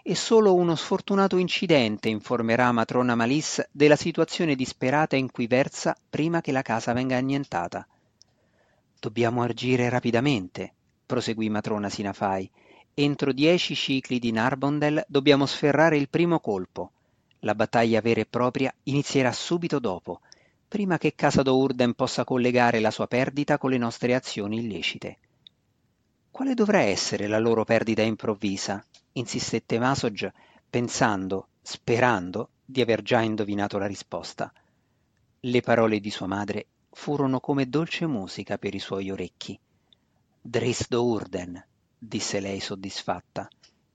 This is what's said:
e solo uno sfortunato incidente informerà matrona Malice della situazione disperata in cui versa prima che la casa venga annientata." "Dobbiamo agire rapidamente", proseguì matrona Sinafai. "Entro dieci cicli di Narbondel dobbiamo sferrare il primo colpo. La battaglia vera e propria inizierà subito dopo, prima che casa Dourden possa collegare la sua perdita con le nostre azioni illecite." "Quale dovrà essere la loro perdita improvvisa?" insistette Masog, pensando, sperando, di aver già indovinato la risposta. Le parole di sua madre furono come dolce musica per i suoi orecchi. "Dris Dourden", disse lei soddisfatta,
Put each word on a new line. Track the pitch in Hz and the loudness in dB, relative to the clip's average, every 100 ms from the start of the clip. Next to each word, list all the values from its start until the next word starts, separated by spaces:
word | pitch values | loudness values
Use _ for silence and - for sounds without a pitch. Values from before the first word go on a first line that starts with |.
e | - 175 | -6 -4
solo | - 226 208 | 2 4 6
uno | 180 175 160 | 6 4 0
sfortunato | - 185 - 196 196 185 | -2 -4 0 2 4 2
incidente | 180 - 185 151 113 107 113 | 0 -2 4 4 4 0 -2
informerà | 107 - 123 113 117 123 | -4 -2 -2 2 4 4
matrona | 120 110 123 123 | 2 0 2 2
Malice | 117 117 143 147 - - | 2 2 0 -2 -4 -6
della | 143 147 147 | 4 6 6
situazione | 170 165 160 - 170 131 | 2 0 -2 0 0 0
disperata | 123 - 131 147 156 135 | -2 -2 0 2 2 0
in | 131 | -2
cui | - 117 | -4 0
versa | 127 139 - 170 - _ | 2 2 -2 -4 -4 _
prima | - 160 170 | -2 0 0
che | 156 | 0
la | 131 | -2
casa | - 113 120 | 0 -4 0
venga | 120 131 127 | -2 0 0
annientata." | 135 139 139 - 87 92 - _ _ _ _ _ _ _ _ _ _ _ | 0 -2 -2 -4 -4 -8 -12 _ _ _ _ _ _ _ _ _ _ _
"Dobbiamo | 120 110 117 120 | -8 0 2 2
agire | 120 117 123 127 123 | -2 -2 0 2 2
rapidamente", | 123 120 117 143 123 90 - 95 _ _ _ - | 0 0 2 2 0 -2 -10 -12 _ _ _ -6
proseguì | 123 117 110 110 | -4 -2 -2 -2
matrona | 107 110 107 101 | -2 -2 -4 -4
Sinafai. | - 101 95 101 95 95 _ _ - _ | -4 -6 -2 -2 -2 -6 _ _ -20 _
"Entro | - 143 139 139 | -2 0 0 0
dieci | 127 151 175 - | 2 4 4 2
cicli | 143 - 135 - 123 | -4 -2 -2 0 -2
di | 117 | 0
Narbondel | 113 120 131 139 147 147 151 - | 0 0 0 -2 0 0 0 0
dobbiamo | 139 139 139 139 | 0 6 4 4
sferrare | - 147 139 165 151 | 0 2 4 4 4
il | 139 | 0
primo | 156 170 160 | 0 2 0
colpo. | - 98 90 - 90 _ _ _ _ _ | 0 -4 -4 -10 -12 _ _ _ _ _
La | 104 107 | -4 0
battaglia | 110 120 117 110 | 2 2 4 2
vera | 113 113 | 2 0
e | 110 | 0
propria | 120 123 131 131 - | 0 0 0 -4 -4
inizierà | - 143 - 139 127 | -4 -2 0 2 2
subito | - - 175 170 147 | 0 -4 -4 -2 -2
dopo, | 117 90 - 87 _ - _ _ _ | -2 -6 -8 -14 _ -20 _ _ _
prima | 208 196 160 | -4 -2 0
che | 156 - | 0 2
casa | 147 156 | 2 4
Dourden | 135 131 135 127 120 | 4 4 2 2 0
possa | 117 127 - 120 | 2 -2 -2 -2
collegare | 131 123 123 120 117 | 0 2 4 4 4
la | 107 | 0
sua | - 107 | 0 -2
perdita | 120 135 135 147 147 | 0 -2 -2 0 0
con | 135 | 0
le | 131 | 0
nostre | 117 - 123 127 | -2 -2 0 0
azioni | - - 101 113 | -2 -8 -4 -4
illecite." | 117 - - - - - _ _ _ _ _ _ _ _ _ _ _ | -4 -4 -6 -6 -12 -14 _ _ _ _ _ _ _ _ _ _ _
"Quale | - 269 | -6 -4
dovrà | 240 208 190 | 0 4 4
essere | 113 90 - 104 101 | 4 0 -2 -4 0
la | 107 | 0
loro | 117 110 | 2 2
perdita | 107 113 110 110 | 2 2 2 0
improvvisa?" | 110 107 117 104 104 95 - 101 - _ _ | 0 0 -4 -2 -2 -4 -6 -8 -10 _ _
insistette | - 117 131 - 117 - 117 | -10 -6 -6 -4 -4 -2 0
Masog, | 123 139 123 101 98 - _ _ _ | 0 0 -2 -4 -8 -10 _ _ _
pensando, | 123 120 - 123 98 95 95 - _ | -4 -2 0 0 0 -2 -6 -8 _
sperando, | - - - 117 123 107 90 98 120 _ _ | -16 -12 -2 2 4 2 -2 -8 -8 _ _
di | 131 | 0
aver | 117 107 | 2 2
già | 104 120 | 2 2
indovinato | 113 107 101 101 101 101 | 2 -2 -2 -2 -2 -2
la | 101 | -4
risposta. | 98 - 87 82 - - _ _ _ _ _ _ _ _ _ | -6 -10 -12 -10 -10 -10 _ _ _ _ _ _ _ _ _
Le | 127 123 | -2 0
parole | - 117 113 107 | 2 4 4 2
di | 104 | -2
sua | - 92 | -8 -6
madre | 101 104 101 - _ _ | -4 -4 -6 -8 _ _
furono | - - 143 135 131 | -14 -6 -2 0 -2
come | - 139 127 | -2 -2 0
dolce | 143 165 - 165 | -2 -2 -4 -4
musica | 120 95 - 101 101 | -4 -6 -10 -8 -6
per | 101 | -6
i | 95 | -6
suoi | - 98 95 | -6 -6 -6
orecchi. | 95 90 - - 95 _ _ _ _ _ _ _ _ | -6 -8 -10 -14 -14 _ _ _ _ _ _ _ _
"Dris | 117 117 117 113 - | -4 -2 -2 -4 -2
Dourden", | 120 120 107 - 92 85 87 - _ _ _ | 0 0 0 -4 -10 -10 -14 -18 _ _ _
disse | 113 110 - 101 | -8 -6 -4 -4
lei | 98 98 | -4 -6
soddisfatta, | - 98 98 - - 90 - - - _ _ _ _ | -8 -8 -10 -10 -6 -8 -8 -12 -12 _ _ _ _